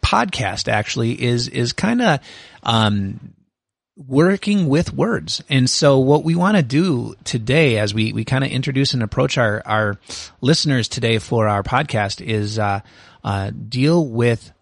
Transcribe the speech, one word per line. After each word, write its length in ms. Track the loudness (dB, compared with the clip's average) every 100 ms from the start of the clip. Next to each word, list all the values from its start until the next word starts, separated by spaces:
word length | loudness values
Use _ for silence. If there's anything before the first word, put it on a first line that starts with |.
podcast 640 | 0 0 0 -4 -6 -4 -2
actually 520 | -2 -2 -2 -2 -2
is, 280 | 0 0 -2
is 260 | -4 -4
kinda, 480 | -2 -2 2 2 0 -2 -20 -20 -10
um, 720 | -2 2 2 0 -4 -8 -14 _ _ _ _ _ _ _
working 720 | -2 2 4 2 0 0 2
with 240 | 2 0
words. 500 | -2 -2 -2 -4 -10 0
And 180 | 2 2
so 300 | 4 4 4
what 260 | 4 4
we 120 | 2 2
wanna 260 | 4 4
do 540 | 2 2 0 0 -4 -10
today 560 | -6 -6 0 4 4 2
as 120 | 0
we, 220 | 0 -2
we 100 | -2
kinda 240 | -2 -2 0
introduce 460 | -2 -2 0 0
and 80 | 0
approach 380 | -2 0 0 2
our, 240 | 0 0 -2
our 340 | 0 0 -4 -10 -16 -16 _
listeners 480 | 0 2 2 0 -2
today 280 | -2 0 0
for 300 | 0 0 2
our 160 | 0
podcast 580 | 0 -2 -2 -2 -2 -6
is, 360 | -4 -4 -2 -2
uh, 220 | -2 -4 -8 -20 -20 -12
uh, 260 | -6 -4 -4
deal 560 | -8 -10 -2 2 2 0
with 460 | 0 0 0 -6 _